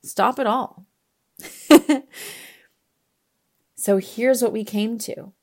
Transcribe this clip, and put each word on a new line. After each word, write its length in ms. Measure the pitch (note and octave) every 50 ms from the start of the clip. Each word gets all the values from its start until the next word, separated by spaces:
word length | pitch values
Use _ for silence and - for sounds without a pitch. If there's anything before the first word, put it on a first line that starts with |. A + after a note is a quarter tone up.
| _
Stop 340 | - - - G3 B3 B3+
it 80 | - C4
all. 400 | G#3+ G#3+ - - - - - F#3 _ _ _ _ _ _ _ _ _ _ _ - - - - - - D4+ -
<laughs> 240 | - - D4 C4+ - _ - - - - - - - - - _ _ _ _ _ _ _ _ _ _ _ _ _ _ _ _ _ _ _ _ _ _ _ _
So 200 | - - - G3+
here's 460 | G3 F#3+ - - - A#3 C4 C4 A#3+
what 100 | A#3+ A#3
we 140 | - A3 G#3+
came 320 | G#3+ G#3 G#3 G#3 A3 A#3 A3
to. 320 | - - - - - G3 _ _